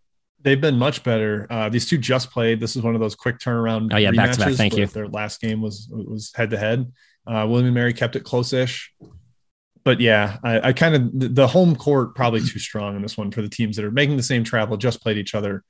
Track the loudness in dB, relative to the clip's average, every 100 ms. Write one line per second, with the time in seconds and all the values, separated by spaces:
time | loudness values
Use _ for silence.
0 | _ _ _ _ 0 2 2 2 0 -2
1 | -2 0 0 -4 -6 -4 -2 -2 0 -2
2 | 0 -2 -2 -2 0 0 -2 -4 -2 0
3 | -2 -4 -6 -6 -4 -2 0 -2 0 2
4 | 4 4 2 2 0 2 2 2 -2 -2
5 | -8 -8 -8 -8 -6 -4 -6 -8 -12 -12
6 | -10 -10 -10 -4 -2 -2 0 -2 -4 -10
7 | _ _ -6 -2 2 2 2 2 0 0
8 | -2 -4 -4 -2 0 0 -2 -4 -14 _
9 | -20 -20 _ _ _ _ _ _ 0 4
10 | 6 4 2 -2 -2 0 2 2 4 4
11 | 2 0 0 4 4 6 4 4 2 2
12 | 0 0 0 2 -2 -6 -8 -6 -6 -6
13 | -8 -6 -6 -6 -8 -4 -4 -2 -2 2
14 | 2 2 0 0 0 0 0 0 -2 -2
15 | -2 -2 -2 -4 -4 -6 -10